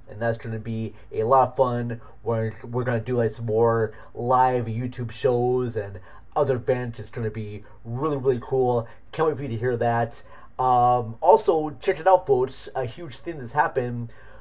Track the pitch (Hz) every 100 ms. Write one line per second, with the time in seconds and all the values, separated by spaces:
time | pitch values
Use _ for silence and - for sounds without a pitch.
0 | - 104 117 117 117 110 113 113 110 -
1 | - 107 113 135 127 - 123 120 120 117
2 | - - 110 113 113 104 120 120 123 117
3 | 123 123 113 113 117 110 117 113 110 -
4 | - - 120 127 127 127 113 113 127 127
5 | 117 - 135 120 123 127 123 113 98 101
6 | - - - 151 135 127 123 127 120 117
7 | 101 - 110 113 104 104 - - 117 123
8 | 151 139 127 120 - 131 123 120 113 -
9 | - - 160 139 143 113 123 117 120 117
10 | 120 - - - - - 127 123 123 123
11 | 113 113 160 - - 160 151 143 - 165
12 | 170 180 185 127 131 - - 127 120 139
13 | 165 - 170 160 117 143 - - 123 120
14 | 120 - - -